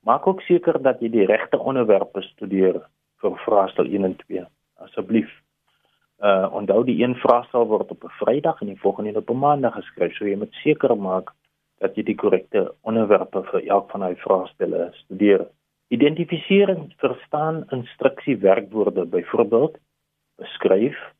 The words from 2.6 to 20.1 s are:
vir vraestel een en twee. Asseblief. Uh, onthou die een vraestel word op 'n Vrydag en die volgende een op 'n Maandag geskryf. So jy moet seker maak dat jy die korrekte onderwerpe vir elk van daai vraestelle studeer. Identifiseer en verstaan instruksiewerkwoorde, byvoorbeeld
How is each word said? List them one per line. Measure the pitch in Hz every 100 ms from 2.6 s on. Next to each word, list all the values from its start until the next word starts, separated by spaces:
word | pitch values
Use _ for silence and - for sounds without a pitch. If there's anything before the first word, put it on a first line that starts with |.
| 92 87 - _ _ _
vir | 104 - -
vraestel | 107 95 - -
een | 101 95
en | 92 -
twee. | 92 - _ _ _
Asseblief. | 92 - 98 113 - - _ _ _ _ _ _ _ _
Uh, | 101 95 95 101
onthou | 98 101 127
die | 120
een | 123 123
vraestel | - 120 120 123 110
word | 107 -
op | -
'n | - -
Vrydag | 107 131 165 -
en | 101
die | 98
volgende | 101 - 107
een | 107
op | 104
'n | 123 143
Maandag | 143 123
geskryf. | 104 - - 87 -
So | 104
jy | 98
moet | 107 -
seker | 147 151 135 110
maak | 95 92 - _ _ _ _ _
dat | 98 -
jy |
die | 107 98
korrekte | 101 95 - 107 90 -
onderwerpe | - 113 104 101 - 98
vir | 92 95 -
elk | 98 -
van | 104
daai | 92 87
vraestelle | - 95 90 _ 87 87 87
studeer. | - _ 95 104 95 - _ _ _ _
Identifiseer | 117 147 156 165 160 - 196 202
en | 180 147 _
verstaan | 131 123 - 151 156 160 -
instruksiewerkwoorde, | 127 120 - 131 - - 110 95 98 98 110 101 98 85
byvoorbeeld | 92 - 113 110 117 156 - _ _ _